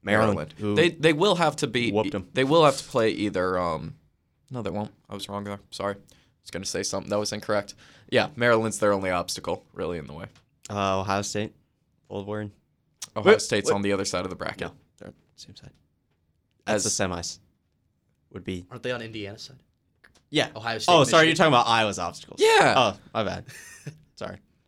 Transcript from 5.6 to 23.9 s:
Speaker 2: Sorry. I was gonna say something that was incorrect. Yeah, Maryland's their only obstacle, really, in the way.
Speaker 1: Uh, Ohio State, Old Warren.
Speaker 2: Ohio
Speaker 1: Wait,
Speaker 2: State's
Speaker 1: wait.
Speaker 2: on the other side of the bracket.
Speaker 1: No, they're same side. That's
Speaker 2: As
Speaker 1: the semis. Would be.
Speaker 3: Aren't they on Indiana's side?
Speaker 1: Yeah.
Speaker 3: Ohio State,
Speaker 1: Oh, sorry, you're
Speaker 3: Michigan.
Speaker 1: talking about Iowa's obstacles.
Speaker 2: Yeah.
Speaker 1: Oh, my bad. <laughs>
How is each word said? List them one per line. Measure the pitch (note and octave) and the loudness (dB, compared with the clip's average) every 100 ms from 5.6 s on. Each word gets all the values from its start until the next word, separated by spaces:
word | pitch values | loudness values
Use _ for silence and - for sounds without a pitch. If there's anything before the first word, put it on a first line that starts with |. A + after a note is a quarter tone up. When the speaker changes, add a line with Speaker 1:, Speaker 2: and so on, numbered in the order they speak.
| _ | _
Speaker 2:
Sorry. | - G2 | -8 -6
I | G2+ _ _ _ _ | -6 _ _ _ _
was | - | -14
gonna | E2+ | -10
say | F#2+ - | -8 -6
something | - G2 - | -4 -6 -4
that | G#2 | -4
was | G#2 | -2
incorrect. | G#2+ - G#2 G2+ - - - - | -6 -4 -4 -4 -14 -20 -20 -2
Yeah, | B2 G2 | 0 0
Maryland's | - A#2+ A#2 A2 G#2 | 0 4 4 2 0
their | G#2 | 2
only | G2+ F#2+ | 2 0
obstacle, | F2+ E2+ - - E2+ _ | -2 -2 -6 -6 -6 _
really, | - E2+ F2 | -8 -6 -6
in | D2 | -10
the | |
way. | D2 A2+ _ _ _ - | -14 -16 _ _ _ -8
Speaker 1:
Uh, | G2+ G2 F#2+ | -2 0 0
Ohio | F#2+ G2 | 0 -2
State, | G2+ G#2 G#2+ _ _ _ _ _ _ | -2 -4 -6 _ _ _ _ _ _
Old | G2+ G2+ | -10 -8
Warren. | G#2 G#2+ - _ _ _ _ - - | -8 -8 -12 _ _ _ _ -12 -2
Speaker 2:
Ohio | G#2+ | 4
Speaker 1:
Wait, | G#3+ | 4
Speaker 2:
State's | - A2 G2+ | 4 -2 0
Speaker 1:
wait. | G2+ | 0
Speaker 2:
on | |
the | G2+ | 0
other | G2 | -2
side | G2 F2+ | -2 -4
of | F#2+ | -6
the | F2 | -8
bracket. | - - | -10 -8
Speaker 1:
No, | E2+ - _ _ | -12 -12 _ _
they're | - - _ _ | -20 -20 _ _
same | - | -20
side. | G2+ - _ _ _ _ _ _ _ _ _ | -20 -20 _ _ _ _ _ _ _ _ _
That's | - G#2+ G#2 | -4 -2 -2
Speaker 2:
As | - | -2
Speaker 1:
the | |
semis. | F#2+ F2 E2+ - _ _ _ _ _ _ _ _ _ | -2 -4 -8 -12 _ _ _ _ _ _ _ _ _
Would | - | -14
be. | F2 F#2 F2+ | -8 -8 -10
Speaker 3:
Aren't | B2+ | -12
they | B2 | -8
on | B2 | -8
Indiana's | A2+ A2 G2+ A2 | -8 -10 -12 -12
side? | - B2+ _ _ _ _ _ _ _ | -18 -20 _ _ _ _ _ _ _
Speaker 1:
Yeah. | D3 B2+ A#2 | -2 -2 -4
Speaker 3:
Ohio | A2+ A2+ | -6 -4
State, | - | 4
Speaker 1:
Oh, | E3+ | 6
sorry, | C3 E3+ D#3+ | 8 6 6
you're | |
Speaker 3:
Michigan. | D#3+ E3 | 6 6
Speaker 1:
talking | B2+ | 6
about | A#2 | 6
Iowa's | A2+ A2 F#2+ | 4 2 0
obstacles. | F2 - - - | -6 -8 -18 2
Speaker 2:
Yeah. | A4 A4 D#4+ D3+ | 4 6 6 6
Speaker 1:
Oh, | - - - | 4 0 -8
my | - | -4
bad. | G2+ F#2 G#2 - - - | -4 -4 -10 -20 -20 -18
<laughs> | - | -18